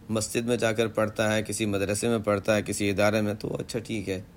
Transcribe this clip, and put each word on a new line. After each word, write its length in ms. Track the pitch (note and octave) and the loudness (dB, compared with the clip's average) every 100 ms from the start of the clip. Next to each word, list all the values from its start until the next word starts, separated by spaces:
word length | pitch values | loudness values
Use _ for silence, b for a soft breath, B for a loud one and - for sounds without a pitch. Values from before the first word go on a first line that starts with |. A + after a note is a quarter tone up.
| - | -4
مسجد 360 | A2 - B2 | -2 0 -2
میں 120 | A#2 A#2+ | 0 2
جا 140 | A2+ | 2
کر 160 | A2 A2+ | 2 0
پڑھتا 480 | G#2+ G#2+ - G#2+ | 2 0 2 2
ہے، 80 | A2 | 2
کسی 220 | G#2+ G#2+ | 0 -2
مدرسے 420 | G#2+ G2 G2 G2+ A#2 | 0 0 0 0 0
میں 120 | A2+ | 0
پڑھتا 360 | G#2 G2+ G#2 | 2 0 2
ہے، 60 | G#2 | 2
کسی 280 | F#2+ G#2 G2+ | 2 0 0
ادارے 320 | G2 G#2 G#2+ | 2 2 2
میں، 120 | G#2 | 0
تو 220 | G#2 - - | -2 -6 -6
اچھا 200 | - - | -6 -8
ٹھیک 300 | - A2 F#2 | -6 -6 -4
ہے، 120 | F#2 - | -6 -8